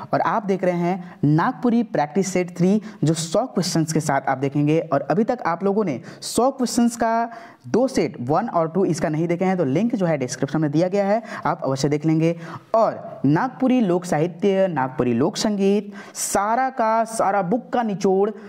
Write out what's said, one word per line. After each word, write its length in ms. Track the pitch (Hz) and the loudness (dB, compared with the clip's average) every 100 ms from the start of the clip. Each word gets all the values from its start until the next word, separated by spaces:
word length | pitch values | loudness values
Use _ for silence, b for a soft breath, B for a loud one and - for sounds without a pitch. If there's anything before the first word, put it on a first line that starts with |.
| B | B
और 80 | 139 | -2
आप 240 | 143 208 202 | 0 0 0
देख 180 | 190 | -2
रहे 140 | 180 175 | 0 0
हैं 380 | 175 185 175 - | 0 -2 -6 -2
नागपुरी 600 | 143 156 208 254 240 233 | 2 4 2 0 0 2
प्रैक्टिस 500 | 233 151 147 196 190 | 0 -2 -2 0 0
सेट 240 | 185 180 175 | 0 -2 0
थ्री, 240 | 180 208 B B | 2 2 B B
जो 100 | 147 | 0
सौ 320 | 160 - 202 254 | 0 0 0 0
क्वेश्चंस 480 | - 160 165 160 | -2 -2 0 0
के 60 | 160 | 0
साथ 220 | 147 139 | 0 0
आप 160 | - 131 | 0 -2
देखेंगे। 420 | 139 143 147 160 | 0 0 2 2
और 220 | 160 143 | 2 -2
अभी 220 | - 190 | 0 0
तक 160 | 233 240 165 | 0 -2 -2
आप 180 | 170 | -2
लोगों 220 | 196 202 190 | 0 0 -2
ने 160 | 120 B B | -4 B B
सौ 300 | - - 254 | -6 0 0
क्वेश्चंस 440 | 269 240 240 233 233 | 0 -2 2 0 2
का 360 | 226 226 233 B B B 123 | 0 0 -2 B B B -2
दो 200 | 190 262 | 0 2
सेट 300 | 262 147 - | 0 -2 -2
वन 280 | 120 160 226 | -2 0 0
और 200 | 170 160 | 0 0
टू 160 | 175 180 | 2 0
इसका 240 | 156 170 | 0 -2
नहीं 180 | 151 170 | -2 -2
देखे 180 | 175 185 | 0 0
हैं, 120 | 190 | 0
तो 80 | 131 | 0
लिंक 300 | 147 233 220 | 0 0 0
जो 100 | 175 | 0
है 120 | 151 | 0
डिस्क्रिप्शन 440 | 123 - 135 156 | -2 -4 -2 0
में 100 | 156 | 0
दिया 160 | 147 180 | 0 2
गया 180 | 202 196 | 2 2
है, 180 | 220 226 B 143 | 0 -2 B -4
आप 160 | 170 | -2
अवश्य 260 | 135 135 143 | -2 0 0
देख 160 | 147 160 | 0 2
लेंगे। 340 | 160 165 165 B 135 B 226 | 2 2 -2 B -16 B 2
और 460 | 196 107 - - 135 | 2 0 -10 -2 2
नागपुरी 560 | 160 254 240 262 254 | 2 0 0 2 2
लोक 240 | 202 180 175 | 2 0 0
साहित्य, 600 | 156 170 175 202 190 190 | 0 0 0 0 2 2
नागपुरी 460 | 151 131 131 123 | 0 -2 0 0
लोक 240 | 117 160 - | 2 0 0
संगीत, 560 | 226 202 196 202 208 B B - | -2 0 2 2 -2 B B -10
सारा 540 | - 202 208 233 262 | -2 0 0 0 0
का 340 | 247 220 226 | 0 0 2
सारा 380 | 226 - 190 202 | 0 0 0 2
बुक 280 | 175 240 - | 0 -2 -2
का 100 | 247 | -2
निचोड़ 480 | 226 190 196 190 208 208 | 0 0 2 2 2 -2